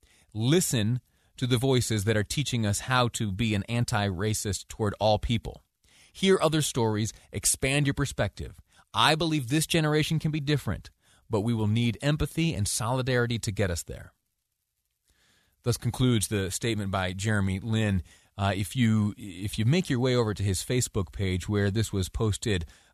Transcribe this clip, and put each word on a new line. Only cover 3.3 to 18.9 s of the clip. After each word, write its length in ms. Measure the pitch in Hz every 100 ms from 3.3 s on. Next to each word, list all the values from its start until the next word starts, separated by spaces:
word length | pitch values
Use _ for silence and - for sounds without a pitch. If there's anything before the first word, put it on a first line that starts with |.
be 220 | 95 113
an 100 | 104
anti-racist 1040 | - 120 117 110 101 87 107 107 104 92 -
toward 260 | - 95 -
all 180 | 107 104
people. 460 | - 113 - - _ _ _ _ _
Hear 260 | - 190 190
other 220 | 156 156
stories, 500 | 143 131 110 107 110 - -
expand 540 | - - - 131 143 139
your 80 |
perspective. 640 | 139 139 - 104 - - - - _ _
I 200 | 101 127
believe 340 | 156 165 156 117
this 180 | 156 -
generation 520 | 170 151 151 147 160
can 100 | 160
be 100 | 156
different, 500 | 139 143 - 85 - _ _ _ -
but 120 | 110
we 120 | 113
will 120 | 113 104
need 320 | 113 120 104
empathy 540 | 143 151 147 - 165
and 140 | 92 101
solidarity 720 | - 113 131 127 123 117 117
to 100 | -
get 200 | 95 95
us 120 | 82
there." 300 | - 62 - _ _ _ _ _ _ _ _ _ _ _ _ _ _ _
Thus 140 | 123 -
concludes 520 | 120 - 127 113 -
the 220 | 104 90
statement 400 | - 120 107 98
by 220 | 98 92
Jeremy 480 | 95 110 104 98 95
Lin. 420 | 113 110 107 95 - - _ -
Uh, 160 | 101 95
if 180 | 104
you, 400 | 131 113